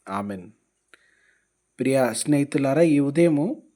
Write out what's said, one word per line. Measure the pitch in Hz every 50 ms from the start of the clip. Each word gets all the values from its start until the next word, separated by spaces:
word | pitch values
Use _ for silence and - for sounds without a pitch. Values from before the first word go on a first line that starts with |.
| _ -
ఆమేన్. | 190 196 - 202 196 185 175 - - _ _ _ _ _ _ _ - _ _ _ _ _ _ _ _ _ _ _ _ _ _ _ _ -
ప్రియ | 127 131 131 135 127 120 113
స్నేహితులారా, | - - 147 147 143 143 139 - 147 135 135 135 151 175
ఈ | 165 147 143
ఉదయము | 139 143 139 165 170 170 151 143 151 214 320 - - _ _